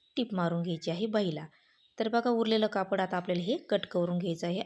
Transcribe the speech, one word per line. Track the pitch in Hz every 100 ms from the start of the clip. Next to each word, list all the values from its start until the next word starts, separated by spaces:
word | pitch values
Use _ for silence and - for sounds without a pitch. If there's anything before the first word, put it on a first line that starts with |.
| _ -
टीप | 226
मारून | 185 170 170
घ्यायची | 175 160 -
आहे | 165 226
बाईला. | 214 185 151 156 _ _ _ _ -
तर | 220
बघा, | 233 247
उरलेलं | 233 220 220 214
कापड | 202 190 196
आता | 185 185
आपल्याला | 180 175
हे | 175 339 -
कट | 202 -
करून | 180 175 175
घ्यायचं | 185 165 170
आहे | 185